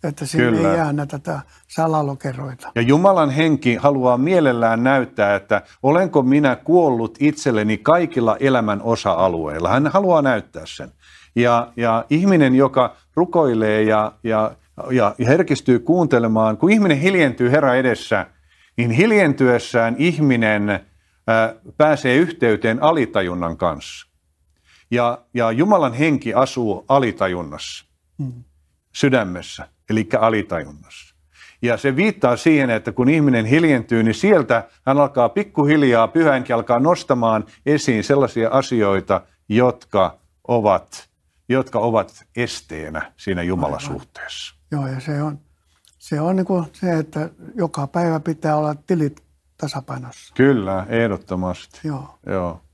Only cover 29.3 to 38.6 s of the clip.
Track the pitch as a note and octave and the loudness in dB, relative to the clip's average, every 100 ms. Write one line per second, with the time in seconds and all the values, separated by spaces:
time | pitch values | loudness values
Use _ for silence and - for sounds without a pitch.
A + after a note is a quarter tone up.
29.3 | F2+ E2 - - _ _ A2 A2 B2 A2 | -8 -12 -18 -20 _ _ -4 -2 0 2
30.3 | A2 F#2+ E2+ D2 D2 - - - _ _ | 0 -4 -8 -10 -18 -20 -20 -20 _ _
31.3 | _ - _ A#2+ A#2 C#3 C3 G#3+ - B2+ | _ -20 _ -2 0 0 0 0 2 0
32.3 | B2 - D3+ C3 A2 A2+ G#2 B2 D#3+ D3 | 2 2 2 2 -2 -4 -2 2 2 2
33.3 | B2 A2 D3 E3 C3 A2 A#2 A2+ A2 G3 | 0 2 2 2 0 0 0 0 0 2
34.3 | F#3+ B2 A#2 - _ - C#3 C#3 C3 A#2 | 2 2 -2 -2 _ -2 0 2 2 0
35.3 | - G2+ - C#3+ D3+ C#3 A#2 A2+ D#3+ D#3+ | 0 -6 -2 2 2 4 2 2 2 2
36.3 | C3+ B2 A#2 A2+ A#2+ D3 F3 - B2 A2+ | 0 -2 -4 0 0 2 0 0 0 2
37.3 | A2 G#2+ _ - D3 C#3+ A2+ G2+ C#3 B2+ | 0 -4 _ -2 -2 0 -2 0 0 2
38.3 | A#2+ A2+ C3 | 0 0 0